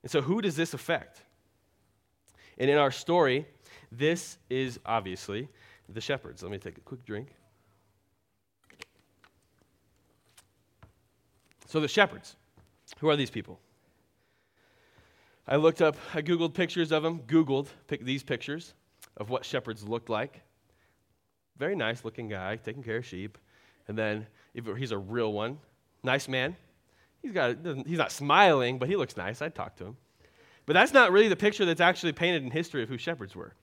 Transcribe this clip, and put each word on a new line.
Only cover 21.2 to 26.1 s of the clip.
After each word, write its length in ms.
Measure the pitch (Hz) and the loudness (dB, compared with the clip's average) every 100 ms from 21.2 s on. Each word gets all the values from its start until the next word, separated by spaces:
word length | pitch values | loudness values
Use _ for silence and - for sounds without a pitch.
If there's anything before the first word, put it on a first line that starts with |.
| _ _ _ - | _ _ _ -8
Very 200 | 147 202 | -4 -2
nice 280 | 113 120 | -2 -4
looking 240 | 110 110 113 | -10 -10 -10
guy, 280 | 98 92 113 | -8 -6 -6
taking 260 | - 123 | -8 -10
care 140 | 117 113 | -6 -6
of 100 | 123 | -6
sheep. 320 | 92 104 - _ _ _ _ - | -10 -12 -14 _ _ _ _ -8
And 100 | 110 | -4
then 300 | 107 107 107 _ _ | -2 -2 -8 _ _
if 120 | 120 113 104 | -12 -8 -6
he's 140 | 131 | -4
a 80 | 104 | -6
real 340 | 95 120 110 | -4 -2 -2
one, 260 | 104 113 147 _ _ _ _ | -2 -4 -6 _ _ _ _
nice 240 | 131 | -2